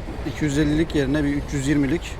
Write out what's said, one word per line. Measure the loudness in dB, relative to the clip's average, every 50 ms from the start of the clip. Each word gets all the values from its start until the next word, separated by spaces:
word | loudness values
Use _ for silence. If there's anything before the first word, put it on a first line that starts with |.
| -8 -8 -8 -6 -6
İki | -6 -4 -2 -2
yüz | 0 2
ellilik | 2 2 4 2 2 2 2 0
yerine | 0 2 2 2 2 0
bir | 0 0
üç | -2 -4 -4 -4
yüz | -2 0
yirmilik | 2 2 2 2 2 0 -2 -4 -6 -10